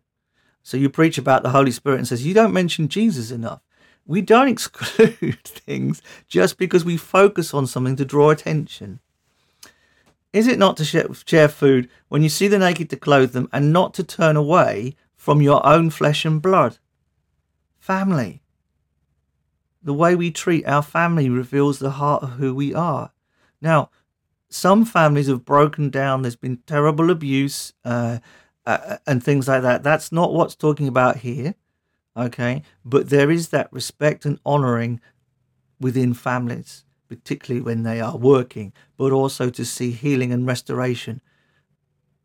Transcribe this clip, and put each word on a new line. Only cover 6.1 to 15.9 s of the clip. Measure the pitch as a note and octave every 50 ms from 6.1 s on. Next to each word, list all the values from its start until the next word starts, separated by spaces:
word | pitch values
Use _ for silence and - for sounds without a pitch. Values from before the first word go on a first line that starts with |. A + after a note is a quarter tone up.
| - - _ _
just | - F3 F#3 F#3 - -
because | F#3+ F3 F#3 F3+ E3
we | F3 E3+ D#3+
focus | - - - F#3 G3+ G3+ G3+ F#3 D#3+ - -
on | C#3+ C3+ B2
something | - C3+ B2+ B2+ C3+ B2+
to | C#3
draw | C3 C3+ D3 D3 D3+
attention. | D#3 D3+ - E3 D#3 D3+ D3 - - - A2 F#2+ F#2 - - _ _ _ _ _ _ _ _ _ _ _ - - _ _ _ _ _ _ _ _ _ _ _ _
Is | - G3+ A3+ B3+
it | B3 -
not | G3 F#3+ - -
to | D#3
sh-, | D3 - D#3+ - - - - - -
share | - D#3+ D3+ D3
food | D3 - C#3+ C#3 C3+ B2+ B2 - _ _ _ _
when | C3 D3 D#3
you | D#3
see | D3+ - F#3+ G3+
the | G3+ G3
naked | F#3+ F3 F3+ D#3 E3 -
to | - -
clothe | - D3+ C#3+ C#3 C3 B2 B2
them | B2+ B2 - -
and | C3 C#3+ D3
not | D#3+ F3+ F#3 - -
to | - F3+
turn | - - - F3 D#3 D3+
away | D3+ D3 C#3+ E3+ F3+ C#3+ A#2 G#2+ G2+ A2+ C3 D3 _ _ _ _
from | _ - - C#3+ D3+
your | C#3+ C#3 C#3+ - -
own | C#3 D3+ E3+ E3 D#3+